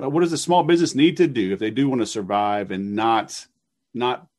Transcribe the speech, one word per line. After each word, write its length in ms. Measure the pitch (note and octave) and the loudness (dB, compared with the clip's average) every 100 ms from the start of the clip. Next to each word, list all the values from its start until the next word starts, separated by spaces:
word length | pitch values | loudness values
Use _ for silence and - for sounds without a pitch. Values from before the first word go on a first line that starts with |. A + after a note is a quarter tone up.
| C3+ | -2
what 80 | D3+ | 0
does 100 | E3+ | 0
the 60 | D3+ | 0
small 260 | - F3 | 2 2
business 300 | D#3 E3+ E3 | 4 2 2
need 240 | C3 D#3 F3 | 2 2 4
to 100 | E3 | 2
do 240 | A#2+ F#2 | 2 -2
if 80 | F#2+ | -2
they 120 | G#2+ | -2
do 180 | A2 C#3 | 0 0
wanna 160 | B2+ A2+ | 0 -2
survive 640 | A2 F#2+ G2+ G#2 G#2 G2 | -4 -2 0 0 -2 -4
and 260 | F#2+ G2+ G#2 | -6 -6 -2
not, 520 | A2+ A2+ G#2 - - _ _ _ _ A2+ | 0 0 -2 -10 -18 _ _ _ _ -6
not 320 | B2 B2 - | -4 -4 -10